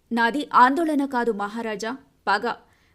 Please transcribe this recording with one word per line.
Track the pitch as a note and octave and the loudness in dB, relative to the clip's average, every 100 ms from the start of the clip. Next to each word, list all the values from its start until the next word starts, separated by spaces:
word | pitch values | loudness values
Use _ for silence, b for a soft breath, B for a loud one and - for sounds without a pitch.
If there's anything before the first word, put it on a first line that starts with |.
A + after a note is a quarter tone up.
| - | -6
"నాది | A#3 A#3 D4 - | 0 0 -2 2
ఆందోళన | - B3+ C#4+ D#4+ C#4+ C#4 | 4 6 4 0 0 -2
కాదు | B3+ A#3 | -2 -2
మహారాజా, | G#3 G#3 A3+ A3+ G#3 A3 C4 - _ - | -2 -6 -6 -8 -8 -8 -10 -16 _ -2
పగ. | G3+ A#3 - b b b | -2 -2 -8 b b b